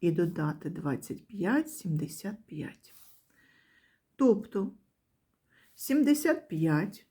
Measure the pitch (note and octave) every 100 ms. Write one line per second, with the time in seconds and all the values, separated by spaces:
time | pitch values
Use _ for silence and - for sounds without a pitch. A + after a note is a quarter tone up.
0 | E3+ D#3+ E3+ E3 D3+ D3+ D3+ - D3 C3
1 | - - - G3+ F3+ C#4 D#4 - F3+ D#3
2 | D3+ - G3 G#3+ - D3+ - - - -
3 | - - _ _ _ _ _ _ _ _
4 | _ - C4 G3+ - G3+ G3 - _ _
5 | _ _ _ _ _ _ _ - - C#4+
6 | C#4+ D4 E4 D#4 - D#3+ D#3+ D3+ G3 -
7 | _